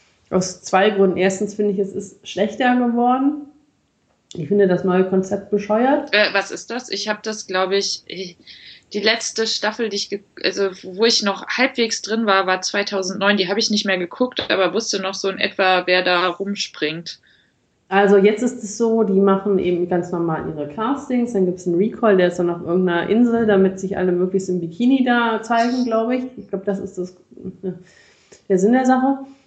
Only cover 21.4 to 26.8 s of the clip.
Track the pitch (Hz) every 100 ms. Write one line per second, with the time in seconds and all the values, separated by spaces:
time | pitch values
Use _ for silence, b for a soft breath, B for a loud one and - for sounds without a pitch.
21.4 | 180 180 180 170 226 - 220 190 175 175
22.4 | 175 170 170 180 185 170 - 220 240 226
23.4 | 214 196 190 190 185 196 185 175 185 190
24.4 | 185 180 165 - 247 269 247 240 233 214
25.4 | 220 233 240 254 226 220 233 254 - 208
26.4 | - 190 202 196